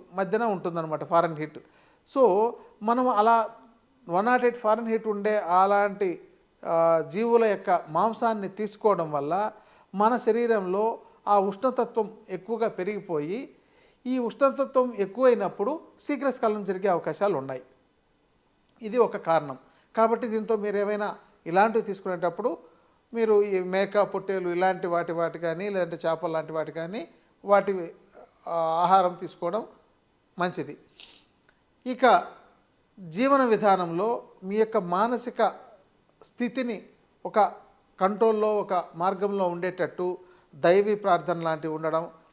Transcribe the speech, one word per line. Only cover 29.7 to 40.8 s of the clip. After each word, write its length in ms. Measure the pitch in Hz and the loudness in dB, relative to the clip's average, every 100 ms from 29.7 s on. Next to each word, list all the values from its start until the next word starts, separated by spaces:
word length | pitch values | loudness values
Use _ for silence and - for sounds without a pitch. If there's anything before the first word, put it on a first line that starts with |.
| - _ _ _ _ _ - | -16 _ _ _ _ _ -4
మంచిది. 400 | 180 175 143 - _ - - - _ _ _ _ _ _ 247 | -4 -4 -10 -12 _ -20 -20 -20 _ _ _ _ _ _ -8
ఇక 380 | 254 254 185 - - _ _ _ _ _ - 170 | 4 6 6 4 -12 _ _ _ _ _ -20 -8
జీవన 360 | 170 269 277 | 0 4 4
విధానంలో 800 | 254 214 208 185 170 170 220 233 - _ | 4 4 4 2 2 -2 -2 -4 -8 _
మీ 120 | 185 208 | -4 0
యొక్క 200 | 220 220 | 0 0
మానసిక 720 | 175 180 226 247 247 - 208 - - - _ _ _ _ | -2 0 0 -2 -6 0 0 -2 -16 -20 _ _ _ _
స్థితిని 580 | - - 240 247 240 196 - _ _ _ 185 | -16 -6 -4 -4 -6 -8 -12 _ _ _ -2
ఒక 140 | 214 190 - - _ _ - | 2 2 0 -20 _ _ -2
కంట్రోల్లో, 560 | 190 208 226 214 214 214 | -2 2 2 2 0 0
ఒక 280 | 190 180 170 | -2 -2 -4
మార్గంలో 540 | 160 185 190 202 196 180 | -2 -2 0 -2 0 -2
ఉండేటట్టు 720 | 175 185 180 151 - 180 175 - _ _ | -2 -6 -4 -4 -4 -6 -6 -12 _ _
దైవీ 400 | 143 165 190 | 0 4 4